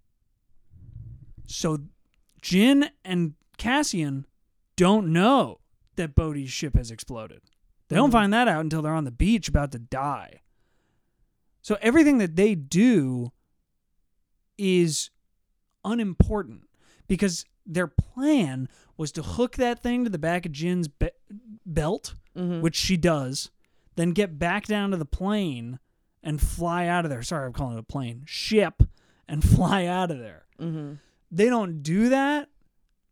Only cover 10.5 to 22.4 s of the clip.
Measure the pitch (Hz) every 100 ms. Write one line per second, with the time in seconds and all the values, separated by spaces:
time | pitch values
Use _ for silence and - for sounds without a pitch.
10.5 | _ _ _ _ _ _ _ _ _ _
11.5 | _ - 208 220 269 302 277 190 156 208
12.5 | 190 135 170 240 220 131 127 120 - _
13.5 | _ _ _ _ _ _ _ _ _ _
14.5 | - 196 180 170 147 - _ _ _ _
15.5 | _ _ _ 196 233 214 175 - 214 175
16.5 | 110 _ _ _ _ - 175 202 170 -
17.5 | _ - 165 175 - - - 277 302 165
18.5 | 131 131 _ _ - 151 - 135 92 240
19.5 | - 247 233 240 247 240 180 165 175 175
20.5 | 139 170 180 160 - 170 - - 208 247
21.5 | 214 - 156 151 208 - - _ -